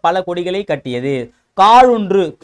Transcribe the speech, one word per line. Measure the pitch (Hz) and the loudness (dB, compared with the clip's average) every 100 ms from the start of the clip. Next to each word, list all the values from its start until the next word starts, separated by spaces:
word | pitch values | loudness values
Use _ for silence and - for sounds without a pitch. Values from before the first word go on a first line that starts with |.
பல | 170 185 | -2 -2
கொடிகளை | 180 175 175 190 | -4 -6 -6 -8
கட்டியது. | 202 147 127 123 135 131 117 _ _ | -6 -8 -6 -6 -6 -6 -8 _ _
காலுன்று, | - 196 240 254 226 196 196 165 151 | 0 4 6 6 2 0 -2 -2 -8